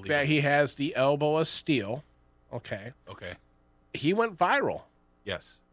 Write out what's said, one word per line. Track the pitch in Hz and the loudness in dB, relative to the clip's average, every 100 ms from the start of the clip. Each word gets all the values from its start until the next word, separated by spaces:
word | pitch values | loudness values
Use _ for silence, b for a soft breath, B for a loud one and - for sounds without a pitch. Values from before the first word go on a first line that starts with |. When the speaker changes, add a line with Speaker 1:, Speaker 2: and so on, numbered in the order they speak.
Speaker 1:
that | 98 147 | 0 0
Speaker 2:
unbelievable. | 143 | 2
Speaker 1:
he | 156 | 2
has | 143 143 147 - | 4 4 2 0
the | 143 120 | -2 2
elbow | 135 143 151 151 | 2 4 2 2
of | 160 | 0
steel. | - - 135 98 131 - _ _ _ - | -2 0 0 0 -8 -10 _ _ _ -14
Okay. | 120 - 107 110 - - | -12 -10 -10 -10 -18 -20
Speaker 2:
Okay. | 101 90 87 _ _ _ _ _ | -14 -14 -14 _ _ _ _ _
Speaker 1:
He | - 147 | -4 -2
went | 202 226 175 | 0 0 0
viral. | 180 277 170 76 - _ _ _ 101 | 2 2 0 -4 -10 _ _ _ -10
Speaker 2:
Yes. | 87 - - _ | -10 -10 -20 _